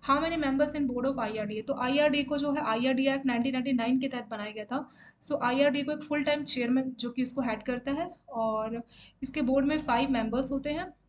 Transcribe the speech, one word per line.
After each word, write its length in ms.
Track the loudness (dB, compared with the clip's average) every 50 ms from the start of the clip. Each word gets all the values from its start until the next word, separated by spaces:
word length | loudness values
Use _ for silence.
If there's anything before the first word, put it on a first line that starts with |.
| 2 2
How 140 | 2 2 2
many 200 | 0 0 0 0
members 380 | 0 2 2 2 2 2 -2
in 100 | -2 0
board 200 | 0 0 0 -2
of 80 | -2 -2
आईआरडीए? 420 | -4 -4 -4 -4 -4 -4 -4 -6
तो 120 | -4 -4 -4
आईआरडीए 500 | -2 0 2 4 4 4 4 4 2 0
को, 140 | 0 -2 -2
जो 140 | 0 0
है, 100 | 0 0
आईआरडीए 520 | 0 0 0 2 2 2 2 2 2 2 0
Act 120 | 2 0
nineteen 280 | 0 0 2 0 0 0
नाइंटी 200 | -2 0 0 0
नाइन 260 | 0 2 2 2 2
के 80 | 0 -2
तहत 200 | -4 -6 -8 -6
बनाया 240 | -8 -8 -8 -8
गया 140 | -8 -10 -8
था। 240 | -4 -4 -4 -4 -6 -14 -20 -20 -20 -20 _ -8 -4
So, 100 | -4 0 0
आईआरडीए 400 | 2 4 4 4 4 4 2 0
को 80 | -2
एक 120 | -4 -6 -4
full 200 | -2 0 0 2
time 200 | 2 2 0 0
chairman, 520 | -2 -2 0 2 2 2 2 2 0 -4 -4
जो 100 | -6 -6
कि 120 | -2 -2
इसको 200 | -4 -2 -2 -4
head 220 | -2 -2 -2 -4 -4
करता 280 | -4 -6 -4 -2 -4
है, 180 | -2 -2 -4 -6 -8 -16 _ -10
और 540 | -6 -2 -2 0 0 -2 -2 -4 -6 -8 -10 _ -18 -20 -20 -20 _ _ -10
इसके 180 | -6 -2 -2
board 240 | 0 2 4 4 4
में 140 | 4 2 0
five 300 | 0 2 2 2 2 2
members 420 | 2 2 0 0 0 -2 -2 0
होते 180 | -2 -4 -2 -2
हैं 240 | -4 -4 -4 -8 -10 _ _